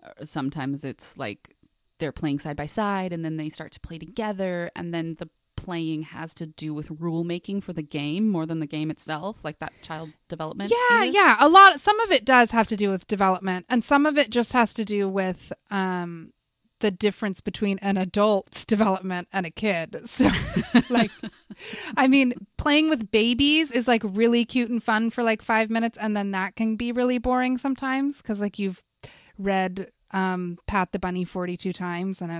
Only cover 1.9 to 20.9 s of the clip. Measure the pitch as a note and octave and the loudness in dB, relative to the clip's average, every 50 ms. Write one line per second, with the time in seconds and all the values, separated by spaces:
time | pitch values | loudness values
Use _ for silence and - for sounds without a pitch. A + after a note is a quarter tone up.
1.9 | _ - E3 D3 B2+ - - D3+ C#3 C#3+ - D#3+ D3 - D3 D3+ - A3 G#3+ G3+ | _ -8 -8 -8 -6 -4 -4 -4 -2 -4 -4 -6 -8 -8 -8 -8 -6 -4 -4 -2
2.9 | G3+ F#3+ F#3 F#3 F3 E3 E3 D#3+ D#3+ D#3 D3+ D#3 - - D#3 - - - - - | -2 -4 -4 -6 -6 -6 -6 -6 -6 -6 -8 -8 -10 -12 -16 -16 -18 -18 -16 -14
3.9 | E3 D#3+ D#3+ D#3+ G3 - A3 G#3+ G#3 F#3+ F#3+ F#3 F3+ F3 E3+ E3+ - - F3 E3+ | -14 -14 -14 -12 -8 -6 -6 -4 -4 -4 -4 -4 -4 -4 -6 -8 -8 -10 -8 -6
4.9 | E3+ E3 E3 E3 D#3+ - F3 D#3+ _ _ _ _ _ - - - F3 E3+ E3 D#3+ | -6 -6 -6 -6 -8 -10 -12 -16 _ _ _ _ _ -14 -10 -8 -6 -4 -4 -4
5.9 | D#3+ D3+ D#3 D#3 - - D#3+ E3 - - E3+ D#3+ D#3 - D#3+ D#3 D3+ D3+ D3+ - | -4 -4 -6 -8 -12 -12 -14 -12 -12 -12 -12 -12 -12 -10 -8 -8 -6 -8 -8 -10
6.9 | D#3+ D3+ E3 E3+ D#3+ E3 E3+ E3+ E3+ F3 - - G3 G3+ G3 - F3 E3 D#3 D3+ | -10 -8 -6 -4 -2 -2 -2 -4 -4 -6 -6 -6 -6 -6 -6 -8 -8 -8 -8 -6
7.9 | - D3 C#3+ D3 D3+ F#3 A3 A3 G3 E3 D#3+ D#3+ E3 D#3+ D#3 C#3+ D#3+ D3+ D#3 D#3 | -6 -4 -4 -2 -2 0 2 2 2 0 0 -2 -4 -4 -4 -4 -4 -4 -4 -4
8.9 | D3+ - - - D#3 D3+ E3 G3 A3 - - D#3 D3+ - D#3+ D3+ - _ - - | -6 -6 -8 -8 -8 -6 -6 -8 -10 -10 -10 -10 -10 -10 -12 -14 -14 _ -14 -12
9.9 | E3 D#3 E3 D#3 D#3 _ _ - E3+ D#3+ D#3+ D#3 - - G3 G3+ A4+ A#4+ B4 B4 | -12 -10 -12 -12 -16 _ _ -12 -10 -8 -8 -8 -6 -4 -2 0 0 2 4 4
10.9 | A#4+ A#4 G4+ F4 E4+ G4+ F#4+ D4+ A3+ G#3 B3+ D4+ E4 F#4+ G4 G4 E4+ C#4+ - - | 4 4 4 4 4 6 8 8 8 10 10 10 12 12 12 12 10 8 4 2
11.9 | G#4 G#4+ A#4 G4+ F4 B3+ - - C4 B3 A#3+ A3 - A#3 A3 - A3+ G3 G#3 G3+ | 2 2 4 4 2 2 4 6 6 6 6 6 4 2 2 2 0 -2 0 0
12.9 | G3 F#3 - - G#3+ F#3+ G3+ F#3+ F#3 F3 F#3+ F#3+ F3+ F3+ F3 - B3 A#3+ A3 - | -2 -2 -4 -4 -2 2 2 2 2 2 0 -4 -4 -4 -4 0 0 0 2 4
13.9 | D4 C#4+ C#4+ D4+ D4 D4 C#4 A3 G#3+ A#3+ A#3 - - B3+ A#3 G#3 - - A3 G3 | 4 4 4 4 4 2 0 0 0 -2 -2 0 2 2 2 2 0 -4 -6 -2
14.9 | G#3 G3+ G3+ F#3+ F#3+ G3 F#3+ F#3 D#3+ - - - - - _ - G#3 G3 F#3+ F#3 | -2 -2 -2 0 0 -2 -2 -2 -4 -6 -8 -16 -16 -16 _ -6 -4 -2 -2 0
15.9 | F#3 F3+ F3 F3 E3+ E3 D#3+ - _ _ _ _ _ _ _ _ _ - - G#3+ | -2 -2 -4 -6 -8 -10 -14 -18 _ _ _ _ _ _ _ _ _ -4 -2 -2
16.9 | F#3+ - - G#3 F#3+ - - G3+ F#3 - - - - - A3 G3+ G3 F#3+ - G3+ | -2 0 -2 -2 -2 -2 -6 -6 -6 -6 -8 -10 -8 -4 -2 -2 -2 -2 -2 -2
17.9 | G3 F#3+ F#3 F#3 - G#3 G#3 G#3+ G#3 F#3+ - _ - - - - A3+ G3+ A3 G3+ | -2 -2 -2 -2 0 2 2 2 2 0 -2 _ -10 -8 -4 0 2 2 2 2
18.9 | F#3+ F#3+ F#3 F#3+ F3+ F3+ F3 - - G3 F3+ E3 - - G#3+ G#3+ F#3+ E3 D#3+ D3+ | 0 0 -2 -6 -6 -6 -8 -6 -6 -6 -6 -6 -6 -4 -2 -2 -2 -2 -4 -6
19.9 | - - - A#3 - - B3+ - - - - - - - - - - A#3+ - - | -10 -12 -10 -6 0 2 2 4 2 0 -2 -4 -4 -4 -2 2 2 2 2 2